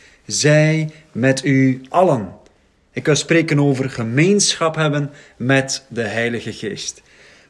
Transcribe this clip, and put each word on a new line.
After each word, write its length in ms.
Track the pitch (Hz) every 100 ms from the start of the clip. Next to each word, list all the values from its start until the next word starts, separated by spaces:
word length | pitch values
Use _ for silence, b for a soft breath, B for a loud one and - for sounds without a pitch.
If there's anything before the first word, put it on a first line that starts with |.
| b b -
zij 640 | 107 156 151 156 156 156 B B
met 340 | - 135 131 147
u 360 | 135 131 127 -
allen." 460 | 170 185 131 95 - _ _ _ _ _
Ik 140 | - 160
wil 100 | 147
spreken 440 | - 165 156 143
over 300 | 143 127 131
gemeenschap 880 | - 113 127 180 202 - - 165 156
hebben 360 | 156 147 143 B B _
met 480 | 123 135 135 - -
de 160 | 117
Heilige 500 | 107 110 117 117 110
Geest. 480 | 101 107 101 - - b b b b